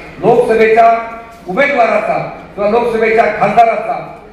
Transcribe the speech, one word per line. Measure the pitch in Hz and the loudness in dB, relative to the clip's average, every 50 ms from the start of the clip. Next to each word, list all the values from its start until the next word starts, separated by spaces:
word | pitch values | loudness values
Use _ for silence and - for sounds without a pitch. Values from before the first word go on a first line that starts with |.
| - - - - | -16 -18 -10 -2
लोकसभेच्या | 175 214 247 247 233 220 220 220 220 220 220 233 226 226 226 226 226 - - - - - - - - | 0 2 2 4 2 2 2 2 2 4 4 4 4 4 4 2 -2 -8 -12 -14 -16 -18 -20 -16 -12
उमेदवाराचा | 180 180 247 285 269 269 240 226 - - - - 170 151 - - - - - - - - | -6 -2 0 0 0 2 2 2 2 0 0 -2 -2 -4 -4 -4 -8 -12 -16 -18 -14 -6
किंवा | 185 208 208 | -4 -2 0
लोकसभेच्या | 220 240 240 226 226 220 226 220 226 226 220 | 0 0 0 0 0 0 0 2 2 2 2
खासदाराचा | 208 214 208 190 202 - 233 - - - - - 180 170 160 160 - - - - - | 0 0 -2 -2 0 0 0 0 0 0 -2 -4 -6 -6 -8 -8 -12 -16 -18 -20 -16